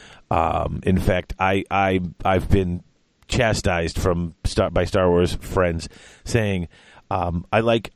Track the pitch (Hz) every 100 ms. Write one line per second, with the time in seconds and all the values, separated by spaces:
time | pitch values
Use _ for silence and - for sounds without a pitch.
0 | - - - 85 82 78 78 82 101 92
1 | - 90 - - 95 98 - 98 95 95
2 | 90 - 95 92 - 95 90 87 - _
3 | _ _ - - 113 101 101 87 82 -
4 | 95 87 85 - - - 92 92 87 101
5 | 92 87 90 - - 98 90 82 78 -
6 | - - - 117 104 92 85 - - -
7 | - 95 87 85 - 113 113 117 -